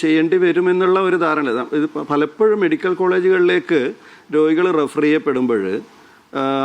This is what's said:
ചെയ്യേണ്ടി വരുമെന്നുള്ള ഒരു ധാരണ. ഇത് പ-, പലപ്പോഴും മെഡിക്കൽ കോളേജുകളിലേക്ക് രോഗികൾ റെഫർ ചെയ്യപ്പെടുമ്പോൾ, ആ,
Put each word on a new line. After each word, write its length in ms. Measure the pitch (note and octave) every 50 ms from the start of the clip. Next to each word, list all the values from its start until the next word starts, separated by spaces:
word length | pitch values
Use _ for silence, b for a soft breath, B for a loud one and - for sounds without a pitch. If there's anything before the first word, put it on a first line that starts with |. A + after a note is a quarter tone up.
ചെയ്യേണ്ടി 360 | - D#3 D#3 D#3+ D#3+ E3 F#3+
വരുമെന്നുള്ള 640 | F3+ F3+ F3 D#3 F3 F#3 F#3 F3+ F3+ F#3 F3+ F#3 F#3+
ഒരു 160 | F#3+ F#3 F3
ധാരണ. 320 | E3 E3+ D#3 D3+ D3+ C#3+ B2+ A2+ B2 B2+ -
ഇത് 140 | D3 D3+ D3+ D#3 -
പ-, 100 | D3 C#3 C#3
പലപ്പോഴും 500 | D3 D3 D3+ D3 - - G#3+ G#3+ G#3+ G#3
മെഡിക്കൽ 340 | E3+ D#3+ D#3+ D3+ - F#3 F3+
കോളേജുകളിലേക്ക് 1000 | F#3 F#3 F3+ F#3 F#3 F3+ F#3 F#3 F3+ F3 F3+ F3+ F3 - - E3+ C#3+ B2 D#3+ A3+ B B B B B B - D#3+
രോഗികൾ 320 | D3+ D#3 D#3+ D#3+ E3 F3+ F#3 E3+ D#3
റെഫർ 220 | C#3+ B2+ - D#3
ചെയ്യപ്പെടുമ്പോൾ, 800 | D3+ D3+ D3+ D#3 - D3 C3 B2+ B2+ A#2+ A#2 G#2 F#2+ F#2 G2 - - B B B B B B B B _ - C#3
ആ, 20 | C3+ C3+ C3+ C3+